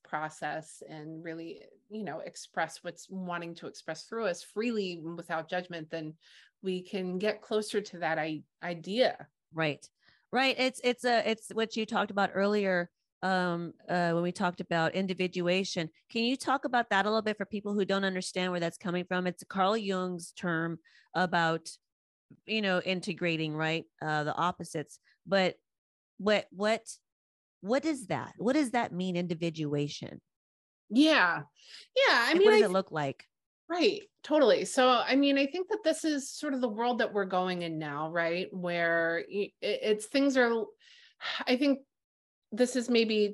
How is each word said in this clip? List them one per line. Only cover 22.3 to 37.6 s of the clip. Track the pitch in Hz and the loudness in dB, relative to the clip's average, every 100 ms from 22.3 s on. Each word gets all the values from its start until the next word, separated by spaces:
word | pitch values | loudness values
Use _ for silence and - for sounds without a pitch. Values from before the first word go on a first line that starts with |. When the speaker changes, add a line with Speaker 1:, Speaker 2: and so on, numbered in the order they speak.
| - - | -18 -6
Speaker 2:
you | 220 | -2
know, | 196 180 | 2 0
integrating, | 185 185 202 160 175 160 156 151 | 0 -2 -4 -2 -2 0 -2 -2
right? | 160 165 - _ | -2 -2 -6 _
Uh, | 156 151 | -4 -2
the | 147 | -2
opposites. | - 170 - 170 156 - - _ _ - | -2 -2 -4 -6 -8 -8 -14 _ _ -2
But | 190 185 - _ _ _ _ _ - | 2 2 -2 _ _ _ _ _ -6
what, | 196 202 - | 0 0 0
what, | 180 214 226 - - _ _ _ _ _ _ | -4 0 0 -4 -18 _ _ _ _ _ _
what | 185 269 320 | -2 0 0
is | 294 180 | -4 -4
that? | 135 120 - | -4 -4 -2
What | 196 | 2
does | 294 254 | 2 2
that | 240 - | 0 -2
mean, | 175 185 175 | -2 -2 -2
individuation? | 180 165 170 160 147 147 147 - - - _ _ _ _ _ _ - | -2 -2 -2 -2 -2 -2 -2 -6 -12 -14 _ _ _ _ _ _ 0
Speaker 1:
Yeah. | 220 311 269 180 156 - _ - - - 508 | 4 6 6 4 2 -6 _ -20 -20 -4 2
Yeah. | 539 | 6
I | 262 240 | 6 4
Speaker 2:
Like, | 339 | 6
Speaker 1:
mean, | 415 | 8
Speaker 2:
what | |
does | 427 | 8
Speaker 1:
I | 208 | 6
Speaker 2:
it | |
look | 190 185 | 2 0
like? | 156 143 - - _ _ _ - | -2 -4 -4 -14 _ _ _ -6
Speaker 1:
Right. | 349 240 - - _ | 0 2 0 -6 _
Totally. | - 302 233 165 190 | 0 4 6 6 2
So, | 269 254 | 4 6
I | 240 214 269 | 6 4 2
mean, | 285 277 | 4 4
I | 277 | 2
think | 359 370 | -2 -4
that | 427 | -2
this | 320 311 | 0 0
is | 320 285 269 | 0 -2 -4
sort | - 302 | -8 -4
of | 269 | -2
the | 240 | -2
world | 208 240 240 | 0 0 0
that | 220 | 0
we're | 208 190 | -2 0
going | 185 185 180 | 0 0 -2